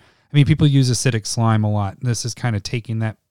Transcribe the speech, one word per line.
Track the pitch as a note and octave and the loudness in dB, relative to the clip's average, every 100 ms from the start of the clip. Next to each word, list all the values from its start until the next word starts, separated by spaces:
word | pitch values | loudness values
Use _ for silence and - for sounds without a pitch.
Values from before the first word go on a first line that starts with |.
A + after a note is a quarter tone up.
| _ _ _ | _ _ _
I | D3 | 2
mean, | C3+ | 2
people | D#3 D3+ | 4 4
use | C#3 B2+ | 4 2
Acidic | A#2 C3+ A2+ - | 0 0 -2 -4
Slime | - A2+ A2 | -2 2 2
a | G#2+ | 0
lot. | G#2 G2 - | -2 -4 -4
This | B2+ A#2 A#2 | -6 -4 -6
is | - | -6
kinda | B2 G#2 | -4 -4
taking | - B2 A2 A2 | -4 -8 -6 -4
that, | A2 - _ | -4 -6 _